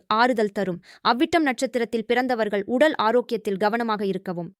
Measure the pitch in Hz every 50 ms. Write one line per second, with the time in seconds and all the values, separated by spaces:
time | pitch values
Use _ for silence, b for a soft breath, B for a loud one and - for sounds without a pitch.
0 | _ - 214 220 233 262 254 233 214 208 202 208 196 190 170 180 B B B B
1 | B 220 240 240 330 330 - 339 311 277 247 - 269 247 - 247 233 233 - 226
2 | 214 - 240 247 262 247 247 220 220 208 214 202 196 - 240 254 302 311 - -
3 | 208 220 226 247 240 - 240 202 - 208 196 180 208 208 214 240 233 226 214 208
4 | 214 196 180 185 - 190 175 175 170 175 -